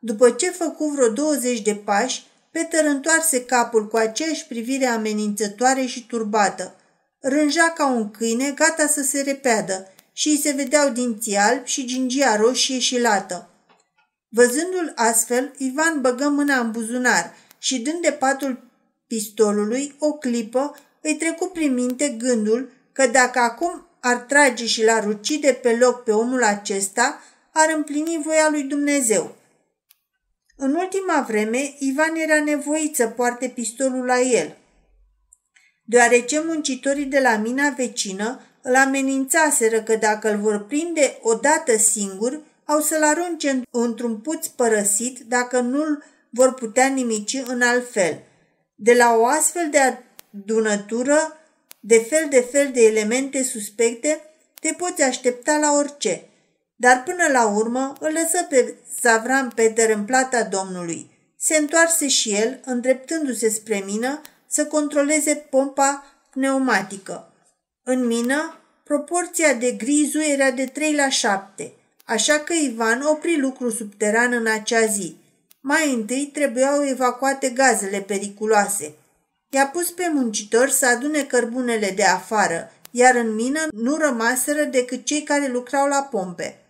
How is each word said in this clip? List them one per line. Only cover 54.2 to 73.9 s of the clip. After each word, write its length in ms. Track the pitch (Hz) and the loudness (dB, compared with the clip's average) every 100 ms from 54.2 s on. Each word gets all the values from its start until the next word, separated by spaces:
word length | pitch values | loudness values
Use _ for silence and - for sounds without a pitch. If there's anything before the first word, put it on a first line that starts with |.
| - _ _ - | -6 _ _ -8
te 120 | 311 311 | -6 -4
poți 240 | 359 349 | -6 0
aștepta 560 | 277 247 254 247 - 302 | 0 0 -4 -4 -2 0
la 140 | 302 | 2
orice. 500 | 294 285 - 208 170 - _ _ _ _ _ | 2 0 -4 -4 -4 -8 _ _ _ _ _
Dar, 260 | 247 254 | 4 4
până 260 | 254 359 330 | 2 -2 2
la 140 | 262 226 | 4 2
urmă, 460 | 208 226 247 269 285 | 2 0 -2 -4 -4
îl 120 | 302 | -4
lăsă 340 | 311 320 359 349 | -2 -2 -2 2
pe 260 | 269 226 - - - | 2 2 -2 -14 -2
Savran 520 | 247 226 233 262 262 | 2 2 2 -2 -2
Peter 360 | 226 226 220 226 | 2 2 4 2
în 140 | 214 | 2
plata 380 | 208 254 262 247 | 0 0 2 0
Domnului. 680 | 208 208 190 185 175 151 - _ _ _ | 0 -2 -4 -6 -8 -8 -12 _ _ _
Se 180 | - 311 | 0 2
întoarse 520 | 302 330 330 330 285 | 2 4 4 2 0
și 220 | - 233 | 0 0
el, 260 | 202 226 254 | 0 0 -2
îndreptându-se 840 | - 247 247 262 - 330 294 226 226 | -4 -2 0 0 0 -4 -2 -2 -2
spre 340 | 214 - 202 190 | -2 -4 -4 -2
mină, 340 | 208 247 294 - _ _ | -4 -2 -4 -10 _ _
să 180 | - 302 | -2 0
controleze 680 | 302 294 294 285 311 311 | 0 0 0 2 2 0
pompa 840 | 294 - 269 277 277 277 277 - _ _ | -2 0 0 0 2 0 0 -8 _ _
pneumatică. 1000 | - 269 269 262 208 202 196 - 175 - _ _ _ _ _ | -4 0 0 2 0 -2 -12 -12 -14 -14 _ _ _ _ _
În 240 | - 254 247 | -4 0 0
mină, 520 | 233 240 277 330 - _ _ | 0 0 0 -2 -8 _ _
proporția 720 | _ 294 294 349 349 - 320 | _ -4 -2 -4 -2 0 2
de 160 | 247 247 | 2 0
grizu 480 | 208 214 294 294 294 | -2 0 2 2 0
era 300 | 311 277 269 | 0 2 0
de 140 | 247 | 0
trei 300 | 262 269 311 | -4 -2 -2
la 140 | 302 277 | 0 0
șapte, 640 | 262 240 196 - - - - _ _ | 0 0 -2 -4 -16 -16 -16 _ _
așa 340 | - 302 - 302 | -6 -2 2 0
că 140 | 302 | 0
Ivan 480 | 339 285 226 226 233 | -2 -2 -2 0 0
opri 380 | 285 302 320 330 | 0 0 0 0
lucru 300 | 269 262 247 | 0 -2 -6
subteran 640 | 226 214 | -6 -10